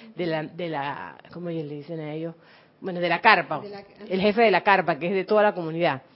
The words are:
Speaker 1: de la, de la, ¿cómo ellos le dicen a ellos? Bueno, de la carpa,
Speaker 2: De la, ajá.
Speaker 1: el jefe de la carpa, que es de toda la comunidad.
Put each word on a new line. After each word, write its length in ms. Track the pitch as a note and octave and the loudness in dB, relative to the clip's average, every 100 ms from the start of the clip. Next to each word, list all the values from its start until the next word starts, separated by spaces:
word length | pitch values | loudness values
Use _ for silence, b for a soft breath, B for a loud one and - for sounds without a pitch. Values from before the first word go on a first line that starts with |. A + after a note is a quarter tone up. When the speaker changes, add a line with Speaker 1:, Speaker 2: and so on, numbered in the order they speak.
| B - | B -8
Speaker 1:
de 100 | F3 | -4
la, 160 | D#3 | -4
de 240 | D#3 E3 E3+ | -6 -8 -6
la, 480 | D3+ C#3 - F2 C#2+ - | -4 -6 -8 -12 -18 -18
¿cómo 180 | E3+ F3 | -12 -8
ellos 160 | E3 D3 | -6 -8
le 80 | D3 | -10
dicen 240 | C#3+ E3 | -10 -10
a 140 | D3+ | -8
ellos? 200 | D#3 E3 E3 b b b _ | -8 -10 -12 b b b _
Bueno, 200 | F#3 F3 | -10 -4
de 80 | F3 | -2
la 120 | E3+ | 4
carpa, 400 | A3+ F#3+ C#3+ D3+ | 6 6 4 -6
Speaker 2:
De 80 | G3+ | -8
la, 80 | G#3 | -16
ajá. 80 | - - G#3 | -18 -20 -6
Speaker 1:
el 120 | F#3+ | 0
jefe 220 | G#3 G#3 | 0 4
de 80 | A3+ | 4
la 120 | F3 | 4
carpa, 360 | G#3 F#3+ E3 D3+ | 4 4 4 -2
que 100 | E3+ | -2
es 40 | |
de 120 | F#3+ | -2
toda 180 | F#3 G#3+ | 2 4
la 100 | G#3 | 4
comunidad. 480 | F3+ D#3+ D#3+ E3+ C3 - | 2 -6 0 0 0 -8